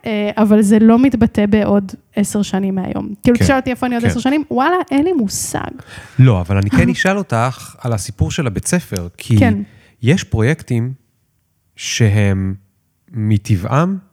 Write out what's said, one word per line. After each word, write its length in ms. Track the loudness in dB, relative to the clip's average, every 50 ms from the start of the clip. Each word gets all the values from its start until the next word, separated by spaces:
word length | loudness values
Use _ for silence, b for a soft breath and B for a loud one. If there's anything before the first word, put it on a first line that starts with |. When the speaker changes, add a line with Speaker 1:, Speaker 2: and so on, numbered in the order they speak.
| _
Speaker 1:
אה, 240 | -6 -4 -4 -4 -4 0
אבל 260 | 0 2 4 4 4
זה 160 | 6 4 4 6
לא 200 | 6 6 6 6
מתבטא 480 | 4 2 2 2 0 0 2 0 0
בעוד 460 | 2 2 0 2 2 0 0 0 -4 -14 -18 _ _ _
עשר 260 | -4 -4 -2 -2 -4
שנים 320 | -4 -2 -2 -4 -2 -2 -4
מהיום. 400 | -4 -6 -6 -6 -6 -8 -8 -12 _
כאילו, 160 | 0 0 2 2
Speaker 2:
כן. 60 | 2
Speaker 1:
תשאל 120 | 2 2
אותי 140 | 0 0 -4
איפה 160 | -6 -4 -4
אני 80 | -4 -4
עוד 100 | -2 -2
Speaker 2:
כן. 60 | -2
Speaker 1:
עשר 100 | -2 0
שנים, 240 | -2 0 0 -2 -2 _
וואלה, 260 | -2 0 0 0 0 0 -2 -2
אין 140 | -2 0 0
לי 80 | 0
מושג. 580 | 0 -2 -2 -4 -4 -8 -8 -6 -6 -8 -8 -8 -12 -16 B B B B B B B 4
Speaker 2:
לא, 220 | 4 6 4 2
אבל 160 | 0 0 0
אני 140 | 0 0 2
כן 180 | 2 2 2 2
Speaker 1:
<laughs> 60 | 0
Speaker 2:
אשאל 220 | 0 0 -2 0 -2
אותך 580 | -4 -2 -2 -2 -2 -2 -4 -8 -18 -20 -18 -10
על 140 | -6 -4
הסיפור 380 | -4 -4 -6 -10 -4 -4 -4 -2
של 160 | -2 -4 -4
הבית 200 | -4 -4 -6 -4
ספר, 420 | -2 -4 -4 -4 -4 -8 -8 -8 -8 _
כי 220 | -16 -2 2 4 4
Speaker 1:
כן. 160 | 4 4 2 -2 -4 b b b b b b b
Speaker 2:
יש 220 | 0 0 0 0 0
פרויקטים 680 | -4 -2 0 0 0 -2 -4 -4 -4 -4 -4 -4 -4 -8 _ _ _ _ _ _ _ _ _ _ _ _ _ _ _ _
שהם 760 | -14 -10 -8 0 2 2 2 4 2 2 0 0 -2 -4 -4 -6 -10 _ _ _ _ _ _ _ _ _ _
מטבעם 880 | -8 -6 -2 0 -2 -2 0 -2 -2 -2 -2 -2 0 0 0 0 -4 -8 -10 _